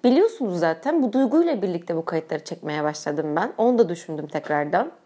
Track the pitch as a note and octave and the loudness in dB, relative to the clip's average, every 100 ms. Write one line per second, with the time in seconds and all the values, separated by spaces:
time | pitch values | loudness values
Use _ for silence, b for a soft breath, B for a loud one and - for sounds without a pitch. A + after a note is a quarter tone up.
0 | F4 C4 A4 A4+ A#3 F3 E3 D#3+ C4+ D#4+ | 4 6 4 2 -4 0 0 0 0 0
1 | B3+ B3 C4 D4 E4+ C4 F#3 E3+ - E3 | 2 2 2 2 2 0 -2 -4 -4 -6
2 | D#3+ E3 D#3+ D#3 - E3+ D#3 D3+ D3+ D3 | -2 -4 -4 -8 -8 -10 -6 -2 -2 -4
3 | - D3 D#3 D3+ A3 - A#3 B3 G3 E3+ | -6 -4 -2 -2 -4 0 2 4 2 0
4 | - D#3 D3+ D#3 - D3 D3 E3+ C#4+ - | -8 -10 -6 -8 -2 -2 0 0 -2 -8